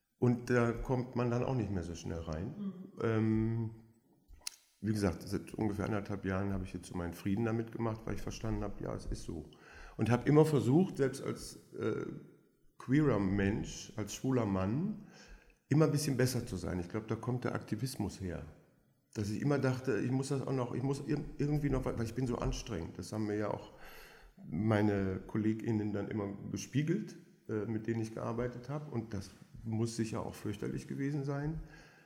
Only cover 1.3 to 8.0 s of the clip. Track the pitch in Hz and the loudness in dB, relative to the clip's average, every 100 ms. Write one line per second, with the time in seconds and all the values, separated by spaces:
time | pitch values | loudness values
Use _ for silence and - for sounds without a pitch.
1.3 | 120 123 131 95 95 85 82 90 82 80 | 2 2 2 0 0 -2 -6 -4 -4 -4
2.3 | 80 104 180 202 180 185 - 113 110 110 | -4 -4 -4 -8 -8 -14 -2 2 4 4
3.3 | 110 113 113 113 110 - - _ _ _ | 4 2 0 -2 -6 -20 -20 _ _ _
4.3 | - - - _ _ 101 107 101 82 92 | -16 -16 -16 _ _ -2 4 2 2 -4
5.3 | 98 - - 110 98 92 107 98 98 95 | -4 -4 -2 0 0 0 -2 -2 -4 -2
6.3 | 95 98 98 95 92 - 90 85 85 104 | 0 0 -2 -4 -8 -8 -4 -4 -4 -2
7.3 | 98 117 113 113 - 113 113 | 2 2 0 -2 -2 -2 -2